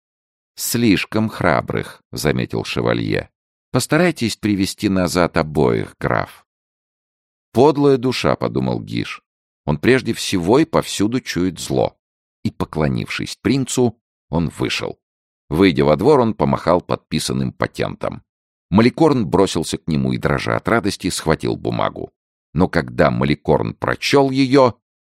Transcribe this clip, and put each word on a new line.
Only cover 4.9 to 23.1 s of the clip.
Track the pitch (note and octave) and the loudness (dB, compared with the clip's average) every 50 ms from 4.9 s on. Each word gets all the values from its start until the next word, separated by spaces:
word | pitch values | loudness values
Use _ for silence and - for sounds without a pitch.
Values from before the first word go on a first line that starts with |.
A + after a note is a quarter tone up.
| F#2+ F#2 F2+ D#2+ D2 F2+ E2+ D#2+ - | 0 0 0 0 0 0 0 0 0
обоих, | E2+ D#2 D#2 D2 D#2 C#2 A#1+ A1+ A1 G1+ - - - | -2 -4 -2 0 0 2 2 2 0 -4 -8 -8 -6
граф». | C#2+ B1 A#1 G#1 G1+ - - - _ _ _ _ _ _ _ _ _ _ _ _ _ _ _ _ _ _ _ _ _ _ - | -4 -2 -2 -2 -4 -6 -10 -20 _ _ _ _ _ _ _ _ _ _ _ _ _ _ _ _ _ _ _ _ _ _ 2
«Подлая | A2+ C3+ D#3 C#3+ C#3+ C#3+ C#3+ C3+ | 4 4 4 4 4 4 4 4
душа», | B2 A#2+ C3 A#2 - - D2 B1+ | 2 0 -2 -2 0 0 0 0
подумал | - B1 A#1 A1+ C2+ B1+ B1+ A#1+ A1+ | 0 -2 -2 -2 -2 -2 -2 -2 -4
Гиш. | G#1 G1+ A1+ A1+ G1+ - - - _ _ _ _ _ _ _ _ - | -6 -6 -6 -6 -6 -6 -10 -16 _ _ _ _ _ _ _ _ -6
«Он | D2 D2+ | -4 -4
прежде | D2 - A2+ C3 B2+ F#2 A2+ A2 | 0 2 4 4 4 2 -2 -6
всего | - - - G2+ F#2 E2 F2+ A#2 D3 | -6 -6 -4 -4 -2 2 4 4 4
и | D#3+ | 2
повсюду | - - D#2 - - - - G2 A2 A#2+ B2+ | 2 0 -2 -2 -2 -2 -2 -2 -2 -2 -4
чует | - - - E2+ F2+ F#2 D#2+ - | -6 -6 -4 -2 -2 -2 -4 -6
зло». | - - C#2 B1+ G#1+ G1+ - _ _ _ _ _ _ _ _ _ - | -6 -4 -2 0 -2 -2 -4 _ _ _ _ _ _ _ _ _ -8
И, | A2 | -6
поклонившись | - - F#2 - - D#2 D#2 C#2+ B1+ A#1 G1+ - - - - - - - | -6 -6 -8 -6 -4 -2 -2 0 -2 -4 -6 -6 -8 -8 -8 -10 -6 -4
принцу, | - G2 B2+ C#3 B2+ - - C3 B2 A#2 - _ _ _ _ _ _ - | -2 0 0 0 -2 -2 0 0 0 0 -2 _ _ _ _ _ _ -6
он | D2 E2+ E2 C2+ | -4 -2 -2 -4
вышел. | - - B1+ A#1 - - - G1+ - _ _ _ _ _ _ _ _ _ _ - | -4 -6 -6 -6 -6 -6 -8 -8 -10 _ _ _ _ _ _ _ _ _ _ -2
Выйдя | D2 E2 G2+ F#2+ D2 C2+ C#2+ | 2 4 6 6 6 4 4
во | D2 D2+ | 2 2
двор, | C#2+ F#2+ D3 D#3 C3 | 4 4 4 4 4
он | A#2+ A2+ G2+ | 4 0 0
помахал | - D2+ C#2 C2+ B1 - - F2 F2 | 0 0 0 0 0 2 2 2 2
подписанным | - - B1 - _ - D#2+ D2 - - B1 C2+ C2 B1 - | 0 -2 -6 -6 _ -4 -4 -4 -2 -2 -4 -4 -4 -4 -4
патентом. | - A#1 - - - A1+ G1+ G1+ - - - G1+ - - _ _ _ _ _ _ _ _ - | -4 -6 -4 -4 -4 -6 -6 -6 -8 -8 -8 -8 -10 -16 _ _ _ _ _ _ _ _ 0
Маликорн | - G#2 A#2 B2 - - D#3 D3 C#3 B2+ G2+ | 2 4 4 4 4 4 2 2 2 0 0
бросился | - - - G2 - - F2 D#2 - - | 0 2 2 2 2 0 -4 -4 -4 -6
к | - _ | -6 _
нему | - D#2+ C#2+ C2 B1+ B1+ | -2 -2 -2 0 -2 -2
и, | |
дрожа | - - C#2 C#2 B1 - A1 A1+ | -2 -2 -2 -2 -2 -2 -2 -2
от | A1+ - | -2 0
радости, | F2+ A2 A#2 - G2+ - - - F2+ | 0 0 0 0 -2 -4 -4 -4 -6
схватил | - - - D#2 D#2 - - A#1 A1 | -6 -4 -2 -2 -2 0 -2 -4 -4
бумагу. | - - A#1 A#1 A1 G1+ G1+ - G1+ G1+ - _ _ _ _ _ _ _ _ - | -4 -4 -4 -2 -2 -2 -4 -4 -8 -14 -14 _ _ _ _ _ _ _ _ -2
Но | D2+ F#2 | 0 0
когда | - - E2 C2+ B1 A#1+ A#1+ D#2+ C#2 | 0 0 -2 -4 -2 0 0 2 2